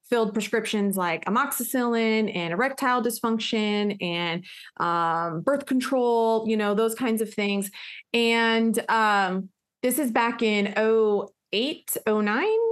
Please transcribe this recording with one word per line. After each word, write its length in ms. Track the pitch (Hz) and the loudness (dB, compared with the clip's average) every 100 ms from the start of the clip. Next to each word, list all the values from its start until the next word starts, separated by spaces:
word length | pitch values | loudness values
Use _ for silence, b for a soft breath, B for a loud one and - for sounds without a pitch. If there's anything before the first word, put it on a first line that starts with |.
| _ | _
filled 240 | 240 214 | 0 2
prescriptions 640 | 214 208 233 214 214 202 190 | 0 -2 -2 -2 0 0 0
like 260 | 175 165 - | -2 -2 0
amoxicillin 1080 | 226 285 - 233 262 240 226 226 220 214 175 | 0 0 -4 -2 0 0 2 2 2 0 -2
and 180 | 170 | -4
erectile 480 | 175 262 269 269 247 | -2 -2 0 0 0
dysfunction 920 | 233 233 226 226 - 220 214 208 208 202 | 0 -2 -2 -2 -2 -2 0 0 -2 -2
and, 420 | 175 170 175 170 180 B B - | -4 -2 -4 -4 -8 B B -4
um, 640 | 175 170 165 165 170 160 | -2 0 0 0 -2 -2
birth 240 | 214 277 - | -2 -2 0
control, 800 | 262 254 262 240 233 226 220 220 | -2 0 0 2 2 2 0 0
you 80 | 220 | 0
know, 160 | 208 202 | 0 2
those 200 | 226 220 | 0 0
kinds 260 | 254 220 | -2 -2
of 120 | 220 | -2
things. 380 | - 202 202 196 B B B - | -2 -2 -2 -4 B B B -4
And, 640 | 233 233 233 226 226 226 220 - | 0 2 2 2 2 2 0 0
um, 600 | 226 214 202 190 190 190 _ _ _ | 2 4 2 2 -2 -6 _ _ _
this 180 | 254 277 | -2 0
is 120 | 269 | 0
back 300 | 233 233 247 | 0 0 0
in 320 | 226 214 202 208 | 0 2 0 2
oh 540 | 220 220 214 202 - _ _ | 4 4 4 2 -2 _ _
eight, 420 | 196 269 - - - - | -2 -2 -4 -8 -4 0
oh 120 | 214 | 0
nine 400 | 208 226 403 440 453 | 2 0 2 2 2